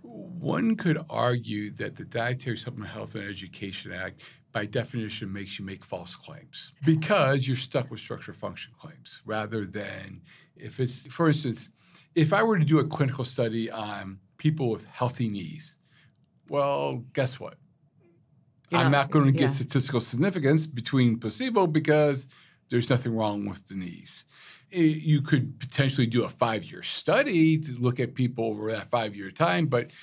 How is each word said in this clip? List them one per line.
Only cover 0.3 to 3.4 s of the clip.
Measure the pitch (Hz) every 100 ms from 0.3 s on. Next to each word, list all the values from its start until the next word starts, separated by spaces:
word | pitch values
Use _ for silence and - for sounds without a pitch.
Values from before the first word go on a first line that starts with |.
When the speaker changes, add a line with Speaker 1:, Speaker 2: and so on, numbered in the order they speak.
| - - - 226 220
Speaker 1:
could | 185 151 -
argue | 113 120 123 113 104 104
that | 104 107 -
the |
Dietary | 98 113 120 127 127 110
Supplement | - 120 98
Health | 110 104 107
and |
Education | 101 95